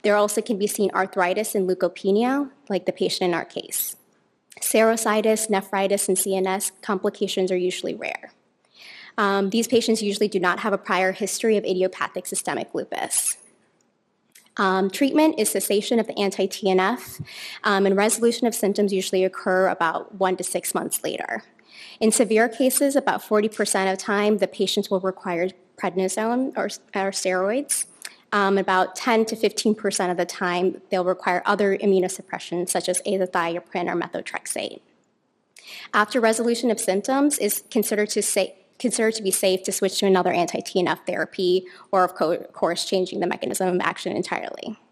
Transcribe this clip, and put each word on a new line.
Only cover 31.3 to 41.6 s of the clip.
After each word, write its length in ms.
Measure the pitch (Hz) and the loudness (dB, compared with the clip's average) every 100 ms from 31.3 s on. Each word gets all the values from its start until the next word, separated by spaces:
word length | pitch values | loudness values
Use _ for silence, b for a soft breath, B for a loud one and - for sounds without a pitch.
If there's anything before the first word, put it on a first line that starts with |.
| 180 | -2
other 320 | - 202 202 196 | 0 2 2 2
immunosuppression, 920 | 202 190 185 - - 180 - 175 175 | 4 4 2 -4 -10 -10 -6 -4 -2
such 220 | 185 170 | -2 0
as 140 | 180 | -2
azathioprine 880 | - 190 180 180 170 170 170 185 180 | 0 -2 0 0 -2 -4 -6 -6 -4
or 80 | 175 | -4
methotrexate. 800 | 180 - - - - - - - _ _ _ _ _ _ _ - B B B | -4 -8 -8 -10 -8 -8 -8 -10 _ _ _ _ _ _ _ -20 B B B
After 260 | - 214 262 | 0 2 4
resolution 520 | 226 226 233 233 254 | 2 2 0 2 2
of 100 | 214 | 0
symptoms, 560 | - 190 202 269 285 285 | 0 0 0 2 2 2
it's 220 | 208 - - | -2 -2 -2
considered 380 | 233 202 208 208 | 0 0 0 0
to 140 | - | 0
sa-, 320 | 208 - 185 - _ _ | 0 0 0 -4 _ _
considered 360 | 247 190 220 | -4 0 0
to 80 | 220 | 0
be 80 | 196 | -2
safe 320 | 185 196 185 | 0 2 0
to 100 | 185 | -2
switch 280 | 196 196 - | -2 -2 0
to 60 | 202 | 4
another 240 | 190 180 | 4 4
anti-T 480 | - 170 - - 196 | 0 0 -2 -2 -2
N 80 | 175 | 0
F 200 | 160 - | -2 -4
therapy, 580 | 180 156 - 180 185 | -4 -6 -2 2 2